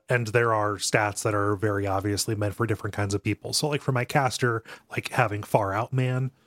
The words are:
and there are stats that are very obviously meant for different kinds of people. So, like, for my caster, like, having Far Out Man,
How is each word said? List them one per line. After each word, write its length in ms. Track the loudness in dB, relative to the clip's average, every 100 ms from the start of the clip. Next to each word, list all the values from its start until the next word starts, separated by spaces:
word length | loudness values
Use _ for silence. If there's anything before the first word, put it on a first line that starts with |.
| 0
and 200 | 0 2
there 260 | 2 4
are 220 | 2 0 -2
stats 480 | 0 2 2 0
that 100 | 0
are 220 | 2 0 0
very 320 | 0 0 0
obviously 480 | 0 0 -2 -2 -2
meant 180 | -2
for 120 | -2 -2
different 280 | -2 -4
kinds 200 | -4 -2
of 80 | -2
people. 280 | -2 -4 -4
So, 140 | -2 0
like, 160 | -2
for 80 | 0
my 140 | -2
caster, 580 | 2 2 2 0 0 -2 -6 -20 -12
like, 160 | -8 -2
having 340 | 0 0 0
Far 300 | 0 2 2
Out 200 | 0 0
Man, 380 | 0 0 0 -4 -8